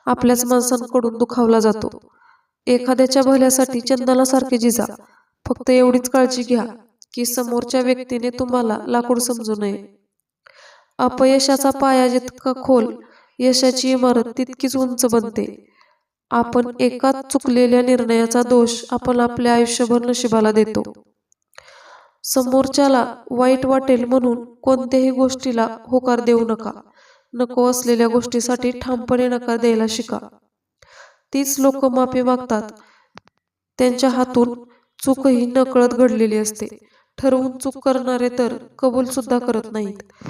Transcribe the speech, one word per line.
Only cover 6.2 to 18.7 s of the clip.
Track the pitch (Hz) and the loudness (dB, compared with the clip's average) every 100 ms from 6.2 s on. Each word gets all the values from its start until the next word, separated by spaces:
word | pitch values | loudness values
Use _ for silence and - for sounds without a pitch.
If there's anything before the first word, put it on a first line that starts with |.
| 254 254 | 2 0
घ्या | 240 240 226 - _ _ _ | -2 -2 -2 -10 _ _ _
की | - 240 | -8 -6
समोरच्या | 247 240 240 240 262 | -4 -4 -4 -2 -2
व्यक्तीने | 247 254 254 247 240 | 0 -2 -2 -6 -6
तुम्हाला | 240 247 247 233 208 - | -4 -2 -2 -2 -4 -2
लाकूड | 240 240 240 | -2 0 -2
समजू | 240 233 220 214 | -2 -6 -6 -4
नये. | 208 202 202 202 _ _ _ _ _ _ - _ _ - | -4 -6 -12 _ _ _ _ _ _ _ -20 _ _ -4
अपयशाचा | 247 254 262 269 269 269 269 | -4 2 2 4 2 0 0
पाया | 269 269 262 254 | 0 2 2 2
जितका | 247 254 254 269 254 | 0 -4 -8 -6 -6
खोल, | 254 254 226 226 - _ _ - | 2 2 2 -6 -18 _ _ -2
यशाची | 254 254 254 254 262 | 0 2 2 0 0
इमारत | 262 247 240 233 226 | 2 2 2 -2 -6
तितकीच | 254 254 269 262 | -8 -6 -4 -2
उंच | 254 247 247 | -4 0 0
बनते. | 233 226 220 202 - _ _ _ _ _ _ _ | 0 -2 -6 -8 -10 _ _ _ _ _ _ _
आपण | 233 233 240 240 247 | -2 0 -2 -2 -2
एकाच | 247 247 269 269 269 | -2 0 0 -2 -4
चुकलेल्या | 269 262 247 247 240 | -4 0 2 4 4
निर्णयाचा | 247 254 226 226 226 240 | 4 2 2 0 2 0
दोष | 240 247 233 | 2 4 2